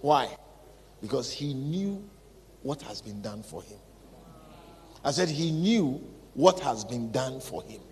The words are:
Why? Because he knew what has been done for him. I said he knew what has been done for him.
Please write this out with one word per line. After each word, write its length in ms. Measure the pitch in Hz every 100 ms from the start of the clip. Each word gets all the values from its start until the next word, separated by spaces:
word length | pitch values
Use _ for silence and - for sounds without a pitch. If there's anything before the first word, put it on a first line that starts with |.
Why? 280 | 139 147 107 - - - - - - -
Because 320 | 107 131 123
he 220 | - 143
knew 500 | 131 143 175 196 196 208 - - - - -
what 180 | 135 147
has 180 | - 104
been 200 | 110 104
done 220 | 104 107
for 180 | 107 82
him. 160 | - 104 - - - - - - - - - - - -
I 80 | 139
said 180 | 147 180
he 220 | 147 165
knew 500 | 156 185 233 151 139 - - -
what 260 | - 170 -
has 220 | 143 113
been 280 | 104 120 113
done 280 | 127 131 131
for 220 | - -
him. 200 | - 110 -